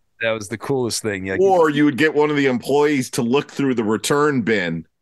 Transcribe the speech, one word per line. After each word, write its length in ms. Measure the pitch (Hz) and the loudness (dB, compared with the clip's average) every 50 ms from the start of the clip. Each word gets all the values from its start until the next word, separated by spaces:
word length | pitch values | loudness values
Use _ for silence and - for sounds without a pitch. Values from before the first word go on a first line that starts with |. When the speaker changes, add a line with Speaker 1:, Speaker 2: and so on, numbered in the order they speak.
| _ _ _ - | _ _ _ -6
Speaker 1:
that 80 | 113 113 | -4 -4
was 180 | 110 110 104 - | -4 -4 -6 -8
the 100 | 113 107 | -10 -8
coolest 440 | - - 139 131 123 110 - - | -4 -4 -2 -2 -2 -2 -4 -4
thing. 240 | - 110 101 95 92 | -4 -4 -6 -4 -4
Like, 140 | 95 95 - | -2 0 2
Speaker 2:
Or 300 | 190 196 185 175 160 156 | 2 4 4 4 4 2
you 140 | 147 147 147 | 2 2 2
would 140 | 147 139 110 | 2 2 2
get 160 | 151 160 135 | 2 2 2
one 160 | 147 151 151 | 2 0 2
of 60 | 151 | 2
the 100 | 143 139 | 0 0
employees 640 | 135 123 117 - - 131 143 147 151 147 135 123 - | 0 0 -2 -2 0 0 2 2 2 2 0 -2 -4
to 120 | - - | -4 -4
look 280 | 120 117 123 143 143 - | -2 0 0 0 0 -2
through 240 | - - 139 135 127 | -4 -2 -2 0 0
the 80 | 113 | 0
return 600 | 113 101 110 101 - - 151 143 147 151 143 127 | 0 0 -2 -2 0 0 0 2 2 2 0 0
bin. 440 | 101 101 113 101 90 85 82 85 82 _ _ _ | 0 0 0 0 0 -2 -4 -6 -8 _ _ _